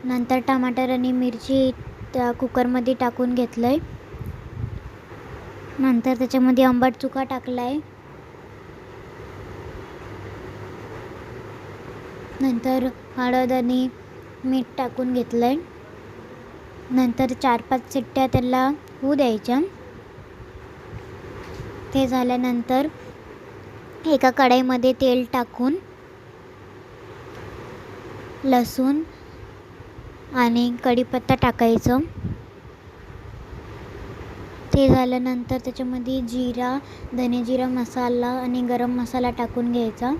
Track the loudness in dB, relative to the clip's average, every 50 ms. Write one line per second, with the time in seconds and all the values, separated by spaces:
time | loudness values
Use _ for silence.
0 | -2 0 0 0 2 4 2 2 4 4 4 4 4 2 2 2 2 2 2 2
1 | 2 2 2 2 2 0 0 -2 -2 2 4 4 4 4 2 -2 -10 -12 -12 -12
2 | -14 -6 -2 0 0 0 0 0 -2 0 2 2 2 4 2 2 2 2 2 2
3 | 0 -2 0 0 0 2 2 2 0 0 0 0 2 4 4 2 0 -4 -12 -14
4 | -16 -16 -12 -10 -10 -10 -10 -10 -12 -14 -8 -8 -6 -6 -6 -10 -12 -12 -16 -16
5 | -16 -16 -16 -16 -14 -14 -14 -14 -14 -14 -14 -14 -14 -14 -4 0 2 4 4 4
6 | 4 2 2 2 0 2 4 4 6 6 8 8 8 6 8 6 4 4 2 2
7 | -6 -4 -2 -2 -4 -4 -4 -8 -4 -4 -4 -2 -2 -2 -2 -4 -4 -6 -18 -20
8 | -20 -20 -20 -18 -20 -20 -20 -20 -18 -18 -18 -18 -18 -18 -18 -18 -18 -16 -16 -16
9 | -16 -16 -16 -16 -16 -14 -14 -14 -12 -12 -12 -12 -12 -12 -12 -12 -14 -14 -16 -16
10 | -14 -14 -14 -12 -12 -12 -12 -12 -12 -12 -12 -12 -12 -12 -12 -14 -12 -12 -12 -12
11 | -12 -12 -14 -14 -14 -14 -14 -14 -14 -14 -14 -14 -14 -16 -16 -14 -14 -14 -14 -14
12 | -14 -14 -14 -14 -14 -6 0 4 4 4 4 4 4 4 4 4 4 2 -2 -4
13 | -16 -12 -4 -2 0 2 4 4 4 4 4 4 4 4 4 4 2 2 -2 -8
14 | -18 -18 -18 -18 -18 -18 -18 -6 -2 2 2 2 0 -2 -2 -4 -4 -2 -2 -2
15 | 0 2 2 2 0 2 2 4 4 4 4 2 -2 -8 -16 -18 -18 -18 -18 -18
16 | -18 -16 -16 -16 -16 -16 -16 -18 -18 -18 -18 -18 -18 -18 -16 -16 -8 0 2 4
17 | 4 4 2 2 0 0 0 0 2 2 2 2 2 0 -2 -2 -2 -2 -4 -4
18 | -4 0 2 2 2 4 6 4 4 6 4 4 4 4 2 0 -6 -18 -12 -4
19 | 0 2 4 4 4 4 4 0 0 2 2 2 2 0 -4 -12 -18 -18 -18 -18
20 | -18 -18 -18 -20 -18 -18 -18 -18 -18 -16 -16 -18 -16 -16 -18 -18 -16 -14 -14 -14
21 | -14 -14 -16 -14 -14 -14 -14 -14 -12 -12 -12 -12 -12 -12 -12 -12 -12 -2 0 2
22 | 2 2 2 0 2 2 2 2 2 0 0 0 0 2 2 2 2 0 -4 -8
23 | -16 -16 -16 -16 -16 -18 -18 -18 -18 -18 -18 -16 -16 -16 -16 -16 -18 -16 -16 -6
24 | 2 4 4 6 6 4 6 6 6 8 8 6 6 4 2 4 4 4 4 6
25 | 4 4 4 4 2 0 0 -2 -2 -2 -2 0 0 0 0 0 -4 -10 -18 -20
26 | -20 -20 -20 -20 -20 -20 -20 -20 -20 -20 -20 -20 -20 -18 -18 -18 -18 -18 -18 -18
27 | -16 -16 -16 -16 -16 -16 -14 -14 -14 -12 -12 -12 -14 -14 -14 -14 -14 -14 -14 -14
28 | -14 -14 -12 -12 -12 -12 -12 -2 2 4 4 4 4 2 0 0 2 2 2 2
29 | 0 -4 -10 -18 -18 -18 -16 -16 -16 -16 -18 -20 -20 -20 -20 -18 -18 -18 -18 -18
30 | -18 -18 -18 -18 -16 -4 2 2 4 4 4 4 2 2 0 0 2 2 4 4
31 | 2 2 0 -4 2 2 4 4 6 2 4 4 4 6 6 6 4 4 4 4
32 | 2 0 -4 -8 -6 -6 -6 -6 -10 -18 -18 -18 -18 -20 -20 -18 -20 -20 -18 -18
33 | -18 -16 -16 -16 -16 -14 -16 -16 -14 -14 -14 -14 -14 -14 -14 -14 -14 -14 -14 -14
34 | -12 -12 -12 -12 -12 -14 -12 -12 -14 -14 -14 -14 -2 2 6 8 8 8 8 8
35 | 6 4 2 0 0 0 0 -2 -2 -2 -4 -4 -2 -6 -6 -4 -4 -4 -4 -4
36 | -2 -2 -2 -2 -2 -2 -2 -2 -2 -2 0 -2 -2 -2 -2 -4 -6 -8 -14 -14
37 | -12 -6 -2 -2 0 2 2 0 0 0 0 0 2 0 0 -2 -2 -2 -2 -2
38 | 0 2 2 2 2 0 0 -2 -2 0 0 0 0 0 2 0 0 0 0 -2
39 | -2 -2 0 0 0 0 0 0 -4 -2 0 -2 0 2 2 2 0 0 -2 -2
40 | -2 0 0